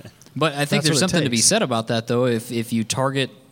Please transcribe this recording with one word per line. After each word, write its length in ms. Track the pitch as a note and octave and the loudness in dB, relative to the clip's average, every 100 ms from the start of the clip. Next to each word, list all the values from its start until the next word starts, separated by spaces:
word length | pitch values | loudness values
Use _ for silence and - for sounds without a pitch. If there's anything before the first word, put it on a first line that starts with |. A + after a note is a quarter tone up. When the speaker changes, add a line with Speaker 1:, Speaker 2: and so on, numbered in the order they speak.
| - - - C3 | -20 -20 -14 -2
Speaker 1:
But 180 | D#3 | -2
I 40 | C#3 C#3+ | 0 0
think 180 | G3+ | 0
Speaker 2:
That's 20 | D#3+ | 2
Speaker 1:
there's 20 | |
Speaker 2:
what 80 | D3 | 2
it 40 | F#3 | 2
Speaker 1:
something 140 | F3 | 0
to 60 | C#3 | 0
be 80 | A#2 | 2
Speaker 2:
takes. 100 | G#2+ | 2
Speaker 1:
said 160 | G#3+ | 2
about 240 | F3 A#2 A2+ | 2 -2 0
that, 180 | A#2 A2+ | -2 0
though. 180 | A#2+ B2+ | 0 2
If, 240 | A#2 A2 | 0 -2
if 200 | A#2+ A2+ | -6 -2
you 120 | A#2 | -2
target, 480 | A2 - C3+ C3+ B2+ - - | -2 -2 0 0 -4 -6 -20